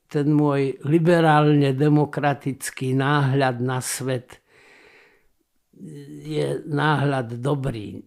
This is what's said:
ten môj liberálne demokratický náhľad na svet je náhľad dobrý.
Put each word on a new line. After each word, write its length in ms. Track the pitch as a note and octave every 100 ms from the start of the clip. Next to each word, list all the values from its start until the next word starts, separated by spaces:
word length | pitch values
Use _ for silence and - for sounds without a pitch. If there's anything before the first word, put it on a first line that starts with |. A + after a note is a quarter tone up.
| _
ten 240 | D3+ C#3+
môj 500 | D3 D3 C#3 C3+ -
liberálne 880 | C#3 E3 E3 E3+ D#3+ D3+ D3+ D3 C#3
demokratický 1200 | C3 D3+ D3 D3 D3 C#3+ C#3 C#3 B2 - - C3
náhľad 680 | C3 C3+ D3 C3+ C#3 C3 A#2+
na 200 | B2+ B2+
svet 600 | - - B2+ C3 - - _ _ _ - - - _ _ _ _ _ _ _ F3+ F#3+ D3 C#3+ D3
je 420 | D3 D3+ C#3+ C#3
náhľad 760 | D#3+ C#3+ D3+ C#3+ C#3+ C3+ A2+ A#2+
dobrý. 640 | C3 C#3+ C3+ A#2 G2+ -